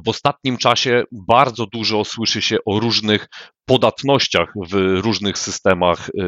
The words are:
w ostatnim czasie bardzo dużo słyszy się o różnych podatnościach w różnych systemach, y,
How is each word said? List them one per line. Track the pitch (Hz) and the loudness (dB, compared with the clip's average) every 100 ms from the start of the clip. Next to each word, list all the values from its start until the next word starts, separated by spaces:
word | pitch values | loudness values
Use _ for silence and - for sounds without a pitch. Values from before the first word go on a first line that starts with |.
w | 90 | -4
ostatnim | 113 143 - 131 120 | -2 -2 -2 -4 0
czasie | 123 117 131 120 - | 2 2 2 0 -2
bardzo | 113 90 117 135 113 104 | -6 2 4 4 0 -8
dużo | 120 104 107 | -6 -2 -2
słyszy | 101 - 107 110 | -2 -4 -4 -2
się | - 110 - | -2 -2 0
o | 104 | 0
różnych | 117 107 107 107 - - - _ | 0 0 0 -2 -2 -20 -20 _
podatnościach | - 131 113 - 135 139 - 90 85 104 85 | 2 4 2 0 0 0 2 0 -2 -6 -4
w | 98 95 92 | 0 2 2
różnych | 104 95 101 87 | 0 -2 -4 -6
systemach, | - - 98 90 90 85 - | -8 -2 0 2 2 0 -4
y, | - | -6